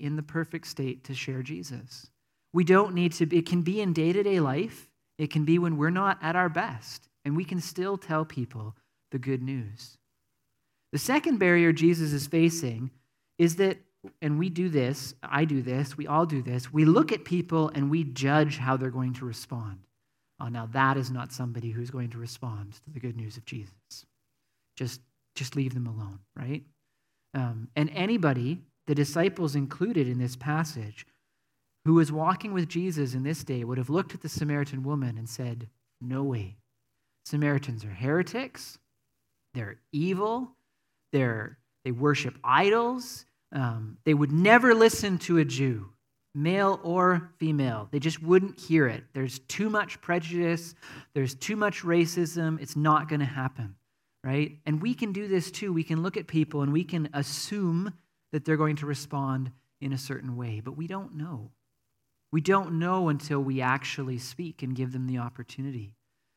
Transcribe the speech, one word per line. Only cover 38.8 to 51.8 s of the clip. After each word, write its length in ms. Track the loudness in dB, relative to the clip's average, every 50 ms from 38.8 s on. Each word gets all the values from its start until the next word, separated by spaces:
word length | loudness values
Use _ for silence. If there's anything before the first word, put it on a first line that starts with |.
| _ _ _ _ _ _ _ _ _ _ _ _ _ _ -10
They're 260 | -10 -8 -8 -10 -14 _ _
evil. 600 | -4 -2 0 0 0 0 0 -2 -2 -2 -6 -8 -12 _ _ _ _ _ _ _ _ _ _ _
They're, 460 | 0 2 2 2 0 -2 -6 -8 -12 -18 _ _ _ _ -6
they 60 | -6
worship 460 | -4 2 4 4 4 4 0 -4 -6 -4 0
idols. 840 | 4 6 6 6 6 4 4 2 0 -2 -4 -6 -10 -14 -16 -18 _ _ _ _ -8 -4
Um, 460 | -2 -2 -2 -2 -4 -8 -10 -10 -4 2
they 100 | 2 4
would 180 | 4 4 4
never 420 | 4 4 6 8 8 10 10 8 8
listen 440 | 10 8 8 6 4 0 0 0 0
to 180 | 0 2 4 4
a 80 | 4
Jew, 440 | 4 2 0 0 0 0 -2 -4 -10 -16 _ _ _ _ _ _ _ -6
male 460 | -2 0 0 2 4 4 2 2 0 -2
or 480 | -2 0 4 4 4 4 4 0 -4 _ -4
female. 500 | -2 0 2 2 2 0 0 -2 -6 -4
They 80 | -4 0
just 220 | 0 0 -2 -2
wouldn't 380 | 2 6 6 6 6 4 -6 -8
hear 280 | -2 2 4 6 6 4
it. 180 | 2 -2 -8 -12 -8
There's 260 | -6 -6 -4 -6 -8
too 300 | -12 -10 -6 -4 -2 0
much 320 | 0 0 -2 -2 -6 -10
prejudice. 720 | -4 -2 -2 -2 -2 -2 -2 -2 0 0 0 -2 -4 -8 -18 _ -20 -20 -18 -18 -16 _ -2
There's 220 | -2 -2 -2 -2
too 200 | -6 -6 -6 -2
much 280 | 0 0 0 0 -2